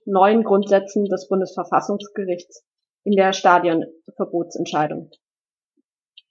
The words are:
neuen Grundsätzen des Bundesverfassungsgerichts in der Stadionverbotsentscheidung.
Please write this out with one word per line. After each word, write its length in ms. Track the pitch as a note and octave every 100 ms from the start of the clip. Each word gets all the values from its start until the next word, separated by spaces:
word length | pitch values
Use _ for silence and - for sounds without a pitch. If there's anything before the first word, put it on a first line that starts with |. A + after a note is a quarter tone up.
| -
neuen 380 | G3 G3 A3+
Grundsätzen 600 | A3 G3 G3+ G3 G3 G#3
des 240 | G3+ F3+ -
Bundesverfassungsgerichts 1400 | F#3+ F3+ - F3 E3 - G3+ G3+ - F#3 F3 - - _ _ _ _
in 80 | G#3
der 200 | G3 F#3+
Stadionverbotsentscheidung. 1800 | F#3+ F#3 F3 F3 E3 - - _ - F#3+ E3+ E3+ - E3+ D3+ D3+ D#3+ D#3+ _ _ _ _ _ _ _ _ _ _ _ _